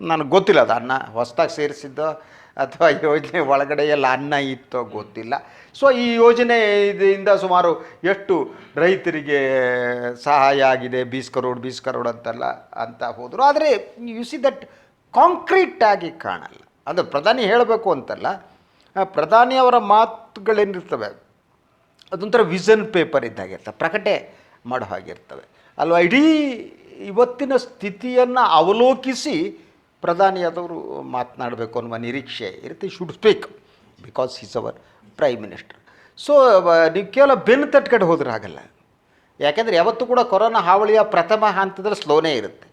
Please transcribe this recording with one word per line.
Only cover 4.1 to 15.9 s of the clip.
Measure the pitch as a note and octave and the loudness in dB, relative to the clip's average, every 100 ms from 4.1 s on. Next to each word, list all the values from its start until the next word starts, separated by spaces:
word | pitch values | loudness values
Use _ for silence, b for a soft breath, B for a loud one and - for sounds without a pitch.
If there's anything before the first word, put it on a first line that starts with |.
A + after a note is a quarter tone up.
| C3 C#3+ | 0 -2
ಇತ್ತೋ | C#3+ C3+ B2+ - B2+ | -4 -4 -8 -8 -8
ಗೊತ್ತಿಲ್ಲ. | G#2+ G#2+ G#2+ A#2+ - C3+ B B B - | -8 -12 -12 -14 -8 -8 B B B 0
So | C#4 A#3+ | 2 2
ಈ | A#3+ | 0
ಯೋಜನೆ | A#3 A#3 A#3 A#3+ A#3 G#3 G3+ G3+ | 6 6 6 2 2 2 2 0
ಇದರಿಂದ | F#3+ G3 G3 G3 | 2 2 2 2
ಸುಮಾರು | G3 F#3 F3+ F3 D#3 B B | 2 2 2 2 -2 B B
ಎಷ್ಟು | F3+ G3 G3 E3+ - B B D3 | -4 -4 -2 -2 -2 B B 0
ರೈತರಿಗೆ | F3 F#3+ F3+ D3+ C#3+ C#3+ C3+ C3 B2 B2 B2 B2 A#2+ A#2+ | 0 0 -4 -6 -2 -2 0 0 0 -2 -2 -4 -8 -6
ಸಹಾಯ | C#3+ C#3+ C3+ C#3 | 0 4 4 4
ಆಗಿದೆ, | C3 B2+ B2 B2+ | 2 2 -2 -4
ಬೀಸ್ | B2 C3 A#2+ | -4 -6 -6
ಕರೋಡ್, | C3 B2 B2 | -4 -4 -6
ಬೀಸ್ | B2+ B2+ | -10 -10
ಕರೋಡ್ | C3 B2 A#2+ | -8 -6 -6
ಅಂತೆಲ್ಲ | A2+ A#2 A#2+ B2+ B2+ - | -6 -10 -6 -6 -8 -14
ಅಂತ | - A#2 - | -12 -12 -10
ಹೋದ್ರು. | A#2+ A#2 B2 G3 | -12 -10 -14 0
ಆದ್ರೆ | C#4 D4 D#4 G#3 - A3+ A#3+ | 2 2 0 -2 -4 -16 -14
you | A3+ | -12
see | A#3+ D4+ | -10 -4
that | C4+ C4+ - b b b _ | -4 -4 -20 b b b _
ಕಾಂಕ್ರೀಟ್ | B3 E4+ F4+ - F#4+ E4+ - | 4 4 2 0 2 2 2
ಆಗಿ | A3 | 2